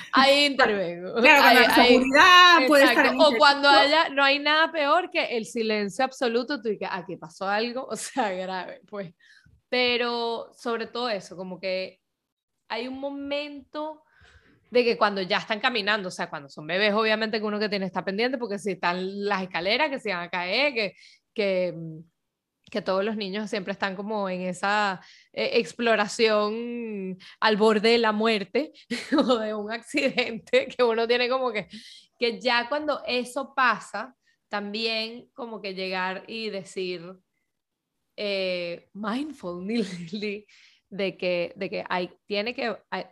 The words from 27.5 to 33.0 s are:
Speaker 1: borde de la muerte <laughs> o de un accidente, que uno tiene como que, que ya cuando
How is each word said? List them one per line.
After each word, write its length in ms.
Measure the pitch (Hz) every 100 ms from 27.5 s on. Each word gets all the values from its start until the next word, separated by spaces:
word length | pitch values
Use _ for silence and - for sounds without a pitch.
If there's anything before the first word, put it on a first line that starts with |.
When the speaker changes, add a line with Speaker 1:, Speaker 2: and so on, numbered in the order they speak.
| 208
Speaker 1:
borde 320 | 220 214 220
de 60 | 240
la 120 | 220
muerte 600 | 214 220 220 190 240 294 - -
<laughs> 280 | 240 - 311
o 200 | 220 240
de 140 | 220 214
un 160 | 208
accidente, 960 | 226 - 294 269 185 226 226 - 247 269
que 160 | -
uno 240 | 247 226 226
tiene 220 | 240 247
como 220 | 262 254
que, 160 | 208 175 214 - - _ -
que 200 | 240 208
ya 280 | 233 240 240
cuando 320 | 294 302 269